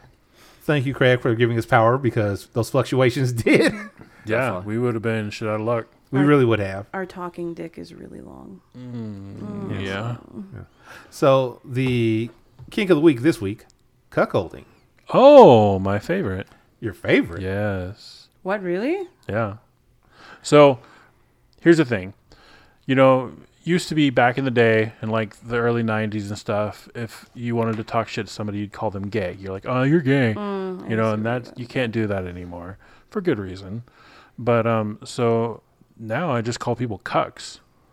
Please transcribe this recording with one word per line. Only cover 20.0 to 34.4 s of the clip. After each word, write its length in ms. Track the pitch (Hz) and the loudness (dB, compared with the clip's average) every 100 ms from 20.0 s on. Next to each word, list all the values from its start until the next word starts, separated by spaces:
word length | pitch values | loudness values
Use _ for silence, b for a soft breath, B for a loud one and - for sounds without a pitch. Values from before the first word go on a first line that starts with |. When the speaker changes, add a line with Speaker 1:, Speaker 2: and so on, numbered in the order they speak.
| _ B B B | _ B B B
Speaker 2:
So 360 | - 147 143 127 b b b b _ _ _ _ | 4 8 8 6 b b b b _ _ _ _
here's 180 | 170 160 | 4 4
the 60 | |
thing. 300 | 135 107 92 - _ b b b b b - | 4 -2 -6 -14 _ b b b b b -2
You 80 | |
know, 380 | 131 131 131 120 76 - _ | 4 6 4 0 -12 -20 _
used 260 | - 175 - | -2 -2 0
to 40 | |
be 160 | 156 143 | 0 2
back 280 | 123 123 123 | 4 2 2
in 60 | |
the 60 | 135 | 0
day, 420 | 120 113 110 110 - | 2 4 4 0 -4
in, 80 | 110 | -4
like, 260 | 110 107 - 113 | -4 -4 -10 -8
the 100 | 120 | -2
early 240 | 117 117 | 0 0
nineties 480 | 113 110 110 107 101 | -2 -2 -4 -6 -8
and 80 | 104 | -8
stuff, 500 | - 104 107 - - | -4 -4 -4 -8 -16
if 340 | 123 117 - - | -14 -14 -14 -20
you 200 | - 120 | -12 -6
wanted 220 | 117 113 110 | -2 -2 -4
to 80 | |
talk 240 | 110 117 107 | -4 -4 -4
shit 180 | - 101 | -6 -10
to 60 | |
somebody, 260 | - 104 101 | -10 -8 -8
you'd 140 | 101 | -8
call 180 | - 110 | -8 -8
them 180 | 98 101 | -6 -6
gay. 280 | 110 92 95 | -6 -6 -8
You're 140 | 95 | -12
like, 140 | 95 - | -10 -6
"Oh, 160 | 127 | -2
you're 180 | 131 170 | 2 2
gay." 340 | 131 139 120 104 | 2 2 2 0
Speaker 4:
Mm, 480 | 104 101 190 185 - | -4 -6 -8 -10 -6
I 20 | |
Speaker 2:
You 80 | 110 | -2
know, 140 | 110 | 0
Speaker 4:
see 40 | |
Speaker 2:
and 100 | 107 | -2
Speaker 4:
what 100 | 110 | -4
you 60 | 123 | -6
Speaker 2:
that, 40 | |
Speaker 4:
mean. 100 | 117 - | -8 -14
Speaker 2:
you 100 | 120 | -10
can't 260 | 139 120 | -6 -4
do 140 | 113 107 | -2 -2
that 200 | 98 90 | -4 -6
anymore 520 | 90 87 87 87 98 b b _ | -10 -14 -14 -16 -18 b b _
for 100 | 214 | -6
good 180 | 180 113 | -2 -2
reason. 440 | 95 92 92 113 120 b b b b | -4 -12 -12 -14 -14 b b b b
But, 280 | - | -6